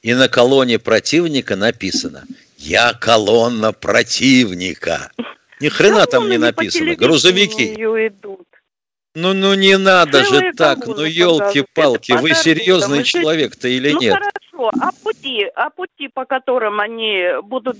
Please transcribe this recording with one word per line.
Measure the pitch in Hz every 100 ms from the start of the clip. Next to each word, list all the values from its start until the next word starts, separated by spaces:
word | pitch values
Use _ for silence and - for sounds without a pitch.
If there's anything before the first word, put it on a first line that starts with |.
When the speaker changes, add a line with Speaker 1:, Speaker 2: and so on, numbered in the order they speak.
Speaker 1:
И | 113 127
на | 131
колонне | - 123 135 127 110
противника | - 110 - 156 170 139 - 98
написано: | 107 - 95 - - 69 - - _ _
«Я | 76 95 120
колонна | 117 113 113 104 117 117 117 110
противника». | - - 110 - - 131 127 113 90 90 - 82 80 - - - - _ _
Ни | 147
хрена | - 190 427 165
там | 131
Speaker 2:
Колонны | -
Speaker 1:
не | -
Speaker 2:
не |
по | -
Speaker 1:
написано. | - -
Speaker 2:
телевидению | 339 320 339 131
Speaker 1:
Грузовики. | 160 175 185 208 220 214 214 220 220 220
Speaker 2:
идут. | 202 202 190 _ _ _ _ _ _ _ 160
Speaker 1:
Ну, | 180
ну | 196 196
не | 196 190 196
надо | 190 185 160 139
Speaker 2:
Целые | 403 143 359
Speaker 1:
же | -
так, | 156 131
ну | 120 135
Speaker 2:
колонны | 156
Speaker 1:
елки-палки, | 165 175 160 101 104 135
Speaker 2:
показывают. | - 151 113 -
Это | 123
Speaker 1:
вы | 151
Speaker 2:
по | 165
Speaker 1:
серьезный | 160 160 180 185 -
Speaker 2:
дорогам. | 143
Speaker 1:
человек-то | 240 349 156 160 127 - 127
или | 127 139
Speaker 2:
Ну, | 320
Speaker 1:
нет? | 117 392
Speaker 2:
хорошо, | 403 - _ 349 226 254
а | 320 370
пути, | 427 - 277 240 196 -
а | 294
пути, | - 370 _ 277
по | - 262
которым | 262 262 254 214 208
они | 208 226 220 196 180 139
будут | 202 254 233